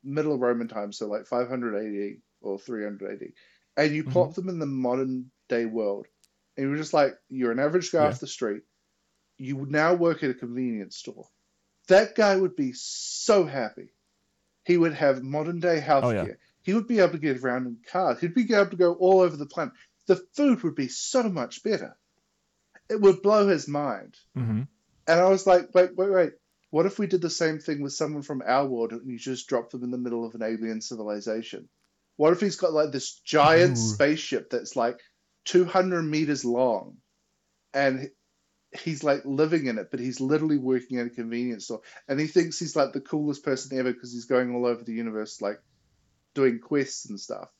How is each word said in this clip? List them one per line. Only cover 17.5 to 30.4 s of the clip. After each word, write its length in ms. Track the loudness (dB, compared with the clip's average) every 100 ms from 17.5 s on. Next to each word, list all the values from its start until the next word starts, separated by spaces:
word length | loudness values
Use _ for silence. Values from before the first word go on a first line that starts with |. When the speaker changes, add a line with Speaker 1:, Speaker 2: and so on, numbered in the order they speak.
| -2 -4
Speaker 1:
in 100 | -10 -6
cars. 280 | -2 0 0
He'd 120 | -2
be 200 | 0 2
able 160 | 4 2
to 80 | 4
go 160 | 2
all 260 | 4 6 6
over 160 | 6 2
the 100 | -10
planet. 280 | -6 -8 -8 _ _ 0
The 80 | 0 0
food 300 | 2 4 4
would 120 | 0 -4
be 120 | -6
so 360 | -6 -2 0
much 380 | 0 -2 -6 -6
better. 340 | -4 -4 -6 _ _ _ _ _ _ _ _ _ _
It 120 | 6
would 200 | 6 6
blow 260 | 4 4 4
his 180 | 2 0
mind. 500 | -4 -4 -6 -10 _ _ -6
Speaker 2:
Mm-hmm. 240 | -2 -2 -4 _ _ _ 2
Speaker 1:
And 120 | 4
I 80 | 6
was 180 | 4 6
like, 280 | 4 6 4
"Wait, 200 | 4 2
wait, 160 | 2
wait. 220 | 4 2 -2 _ _ _
What 160 | 2 2
if 120 | 0
we 100 | 0
did 140 | 0
the 80 | -2
same 300 | -2 -2 -2
thing 220 | -6 -4
with 120 | -6
someone 300 | -4 -6 -6
from 180 | -8 -8 0
our 200 | 0 2
world 280 | -2 -4
and 140 | -6 -12
you 80 | -10
just 300 | -8 -8 -4
drop 220 | -4 -4
them 120 | -10
in 80 | -8
the 60 | -6
middle 280 | -6 -6 -8
of 100 |
an 60 | -6